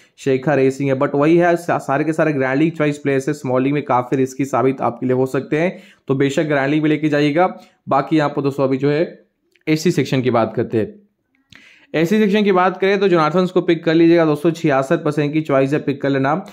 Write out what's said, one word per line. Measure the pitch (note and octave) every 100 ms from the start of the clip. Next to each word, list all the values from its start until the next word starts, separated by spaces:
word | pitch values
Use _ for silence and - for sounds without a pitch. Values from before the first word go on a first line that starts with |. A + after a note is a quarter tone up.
| _ -
शेखर | C#3 C3 D#3 C#3
रेसिंग | C3+ C3 C#3
है, | C3
but | C#3 C#3+
वही | D3+ E3+
है, | F3 E3+
सा-, | E3+ C3+
सारे | - C#3
के | D3+
सारे | D#3+ D#3
ग्रैंड | D3 C3 C3+
लीग | D#3+
चॉइस | E3 D3 D3
प्लेयर्स | C#3 C3+ C3+
है, |
स्मॉल | D3 C3 B2+
लीग | C3+
में | D3 C3+
काफ़ी | B2 B2+ C#3
रिस्की | C3 - C3+
साबित | B2 C3 C3+
आपके | A#2+ A#2 B2+
लिए | B2+
हो | C3
सकते | C#3 - D3+
हैं, | F3+ F3 - _ -
तो | C3+
बेशक | C#3 C#3
ग्रैंड | D3+ C#3+ C#3
लीग | D3+
में | D3+
लेके | D3+ D#3
जाइएगा। | D3 D3+ D3 F#3 - - _ -
बाकी | C3+ C#3+ D#3+
यहाँ | C#3+
पर | D3
दोस्तों | C#3 C3+
अभी | C3+ C3+
जो | C#3
है | D3 F#3 - _ _ _ _ -
एसी | D#3 F3+
सेक्शन | D#3+ B2+ C3+
की | B2
बात | A#2 A2+ -
करते | G#2+ A2+
हैं। | G2+ - _ _ _ _ _ - - _ _ D3
एसी | E3 G#3+
सेक्शन | G#3+ G#3
की | G3+
बात | F3+ F#3 F#3
करें | F#3+ G3+
तो | G3
जोनाथन्स | E3+ D3+ F3 F3+
को | F3+
पिक | F3 E3 E3
कर |
लीजिएगा | E3 E3+ E3+ D#3+
दोस्तों, | D3 F3
छियासठ | E3 D#3 C3+ C#3 E3+
परसेंट | D#3+ D3+ D3
की | D#3
चॉइस | D#3 C3+ C3+
है, | D3
पिक | C3+ C#3
कर | C#3
लेना। | C3+ C3+ E3 -